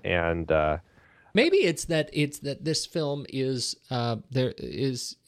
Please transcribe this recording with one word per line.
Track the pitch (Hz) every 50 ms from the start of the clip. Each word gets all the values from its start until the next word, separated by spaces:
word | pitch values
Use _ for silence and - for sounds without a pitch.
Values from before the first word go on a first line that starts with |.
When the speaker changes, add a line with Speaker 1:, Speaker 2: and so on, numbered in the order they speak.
| -
Speaker 1:
And, | 95 90 85 85 85 82 85 82 78
uh, | 78 78 76 78 76 78 - _ _ - - _ _ _ _ _ -
Speaker 2:
Maybe | 202 277 339 381
it's | 403 254 170 156 - -
that, | - 165 156 151 -
it's | - 151 147 143 147 -
that | - 143 131 - -
this | 160 151 - -
film | - - 170 151 143 143 143 135 -
is, | - 135 131 131 131 123 - - - - _ -
uh, | 127 120 120 120 117 107 - _
there | 123 127 127 117 -
is, | - - 62 71 90 135 135 123 123 - - - - _